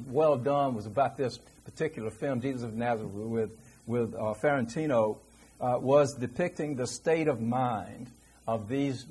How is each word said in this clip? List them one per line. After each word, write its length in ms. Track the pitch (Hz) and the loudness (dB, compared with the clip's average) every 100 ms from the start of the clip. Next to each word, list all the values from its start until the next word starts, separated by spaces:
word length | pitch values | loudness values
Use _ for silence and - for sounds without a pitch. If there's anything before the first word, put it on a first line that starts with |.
| 131 | -2
well 300 | 131 156 131 | 4 4 4
done 360 | 135 143 139 | 2 2 2
was 120 | 110 107 | -2 -2
about 320 | 139 123 - | 0 0 0
this 200 | 127 - - - - | -4 -4 -18 -20 -18
particular 440 | - 156 - 110 | -4 -4 -4 -8
film, 320 | - 143 120 | -4 -2 -2
Jesus 220 | 135 123 | -2 -4
of 100 | 117 | -6
Nazareth, 380 | 110 120 113 104 | -4 -2 -2 -4
with, 400 | 101 113 113 107 - - - 113 | -6 -2 0 -2 -4 -20 -16 -4
with, 300 | 120 113 113 | 0 0 -2
uh, 180 | 107 | -4
Farentino, 840 | 107 147 139 113 160 156 120 110 - - - - - | 0 2 2 0 -2 2 4 4 0 -10 -20 -20 -6
uh, 160 | 123 123 | -2 0
was 360 | 127 143 139 117 | 6 6 6 0
depicting 600 | 123 - 175 180 151 127 | -6 -2 -2 -2 -6 -2
the 120 | 120 | -4
state 400 | - 170 165 151 | -2 0 2 2
of 120 | 110 | 0
mind 680 | 113 127 123 104 98 - 131 - - - - | 0 0 0 -2 -6 -14 -16 -18 -20 -10 -4
of 200 | 113 101 | -2 -2
these 380 | 139 143 117 - | -2 0 -2 -10